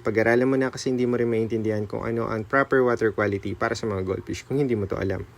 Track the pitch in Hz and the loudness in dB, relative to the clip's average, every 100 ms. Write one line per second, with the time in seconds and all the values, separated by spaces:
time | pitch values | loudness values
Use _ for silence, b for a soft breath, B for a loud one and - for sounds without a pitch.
0 | 117 107 113 117 127 135 131 - 135 127 | 0 2 4 4 4 2 0 -2 -2 0
1 | 123 120 120 113 113 113 110 107 104 110 | 0 0 0 0 0 0 0 -2 -2 -6
2 | 117 113 113 110 107 139 135 135 123 117 | -4 -4 -2 -4 0 0 2 4 4 4
3 | 113 101 101 98 101 95 117 113 113 98 | 2 2 0 0 -4 -4 -4 -2 -4 -2
4 | 95 - - - - 135 139 110 98 - | -2 -4 -6 -10 -4 -2 0 0 -2 -2
5 | 98 95 101 | -2 -4 -8